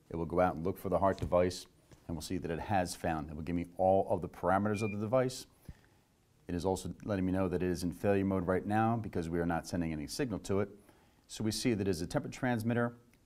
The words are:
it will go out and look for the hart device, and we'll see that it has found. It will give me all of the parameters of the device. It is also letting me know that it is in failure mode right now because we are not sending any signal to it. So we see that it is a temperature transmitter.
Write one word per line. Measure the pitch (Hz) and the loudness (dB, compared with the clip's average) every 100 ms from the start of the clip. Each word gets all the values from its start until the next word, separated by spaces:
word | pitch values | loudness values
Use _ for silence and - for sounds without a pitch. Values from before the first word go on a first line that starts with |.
| - | -10
it | 82 | -6
will | 80 | 0
go | 85 | 4
out | 92 78 | 4 2
and | |
look | 87 92 | -2 -2
for | 95 | 0
the | 87 | 2
hart | 98 92 | 4 2
device, | 82 90 90 - - _ - - - | 2 4 4 0 -12 _ -20 -16 -8
and | 80 | -8
we'll | |
see | - 92 | -4 -4
that | 82 | -4
it | 80 | -4
has | - 98 87 - | 0 0 0 -2
found. | 90 78 78 | -2 -2 -4
It | 76 | -8
will | |
give | 82 87 | -4 -4
me | 85 - | -4 2
all | 95 95 - | 4 6 4
of | 98 | -2
the | 85 | -4
parameters | - 87 98 104 104 | -2 2 2 2 0
of | 110 | -2
the | 104 | -4
device. | 107 131 127 127 - _ - - _ _ _ _ _ _ - | 0 0 0 -4 -14 _ -20 -20 _ _ _ _ _ _ -6
It | 87 | -2
is | 92 | 0
also | 92 87 - | 0 -4 -8
letting | 107 98 92 | -4 0 0
me | |
know | 92 95 | 2 2
that | 87 | 0
it | 90 | 0
is | 85 | -2
in | 90 | -4
failure | 87 104 101 | -2 2 2
mode | 98 95 87 | 2 0 2
right | 92 101 | 0 2
now | 107 113 117 | 2 2 0
because | 107 92 82 | -2 -4 -2
we | 85 | 0
are | 85 | 0
not | 82 - | 0 -2
sending | 90 82 | -4 -2
any | 78 73 | -4 -6
signal | - 135 92 | -4 -4 -4
to | - 98 | 0 0
it. | 101 - - - _ _ - | 0 -6 -20 -20 _ _ -14
So | - | -4
we | 110 | -2
see | 107 131 | 0 2
that | 101 98 | 2 2
it | |
is | 80 | 0
a | 87 | -2
temperature | 147 127 - | -4 -4 -4
transmitter. | 127 120 113 120 120 - _ _ | -2 0 0 2 0 -4 _ _